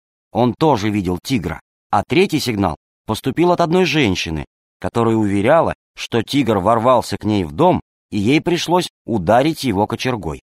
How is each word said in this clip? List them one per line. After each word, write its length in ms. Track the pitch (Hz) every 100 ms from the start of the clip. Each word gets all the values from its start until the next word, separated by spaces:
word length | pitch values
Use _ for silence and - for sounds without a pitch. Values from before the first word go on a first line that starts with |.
| _ _ _
Он 220 | - 123
тоже 340 | - 160 117 107
видел 300 | 104 90 90
тигра. 380 | - 123 80 78 _ _ -
А 120 | 101
третий 380 | - 143 202 143
сигнал 360 | 127 104 92 78 _ _ -
поступил 460 | 110 135 151 175
от 80 | 170
одной 240 | 165 180
женщины, 640 | 165 151 110 90 87 76 65 _ _ _
которая 360 | 90 117 113 110
уверяла, 580 | 104 101 110 165 107 - _
что 280 | - - 117
тигр 360 | - 139 117 101
ворвался 600 | 98 117 123 120 - 101
к 60 |
ней 200 | 104 104
в 80 | 78
дом, 300 | 78 180 123 _ _ -
и 80 | 104
ей 220 | 104 151
пришлось 480 | 170 170 156 180 - _
ударить 600 | - 110 82 120 156 151
его 220 | 131 95 107
кочергой. 540 | 113 131 113 85 67 _